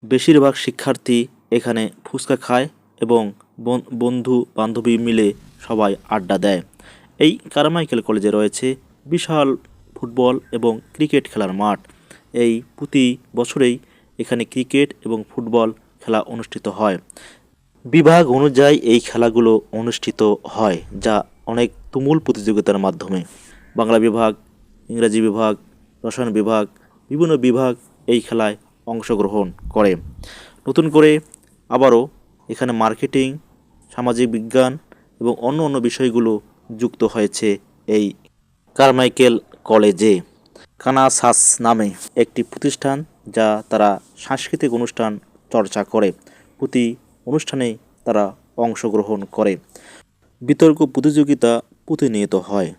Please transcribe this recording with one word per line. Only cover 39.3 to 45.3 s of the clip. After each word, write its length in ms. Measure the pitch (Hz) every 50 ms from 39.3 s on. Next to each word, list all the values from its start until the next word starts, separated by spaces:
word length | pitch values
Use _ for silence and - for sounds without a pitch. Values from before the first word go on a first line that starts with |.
| 117 - - _ - - _
কলেজে। 560 | - 113 110 107 104 98 85 107 110 101 90 87 _ _ _ _ _ _ - - _ _ _
কানাসাস 800 | - 123 131 135 131 131 - - - 123 117 - - - - -
নামে 300 | 120 117 117 113 107 101 92 - - - _
একটি 260 | - 117 - _ 120 113
প্রতিষ্ঠান, 600 | - - - - 143 131 - - 139 135 139 156 _ _ _ _ -
যা 340 | 101 117 110 107 107 107 110 _
তারা 300 | - 107 107 104 98 98 - _ _
সাংস্কৃতিক 580 | - - - 135 127 - - - 160 - 135 117
অনুষ্ঠান 440 | 117 120 113 - - 117 110 107 101 _ _